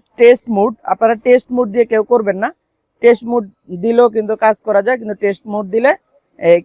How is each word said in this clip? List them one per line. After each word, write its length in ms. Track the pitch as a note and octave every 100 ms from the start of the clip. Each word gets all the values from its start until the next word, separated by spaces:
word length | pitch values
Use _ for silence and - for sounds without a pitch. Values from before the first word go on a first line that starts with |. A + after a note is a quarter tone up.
| _ -
টেস্ট 280 | A#3+ B3 -
মোড। 260 | G3+ G#3+ A3
আপনারা 320 | - F#3 A3+
টেস্ট 380 | A3+ B3 B3 -
মোড 160 | B3 A#3
দিয়ে 160 | A3
কেউ 180 | A3+ A3
করবেন 340 | G#3 A#3+ G3+ F#3
না। 180 | A#3 - _ _ _ -
টেস্ট 240 | A#3 A#3+
মোড 260 | A#3 A#3+ G3+ _ -
দিলেও 380 | F3+ A3+ A#3 A#3+
কিন্তু 280 | A3 G#3+ A3
কাজ 200 | A3 G#3
করা 180 | - G3+
যায়, 160 | G3 B3+
কিন্তু 160 | G#3+
টেস্ট 320 | G3+ G3+ F#3+ G#3+
মোড 200 | G#3 G3
দিলে, 300 | A3 B3+ F#4+ _ _ _ -
এ, 220 | E3+ F3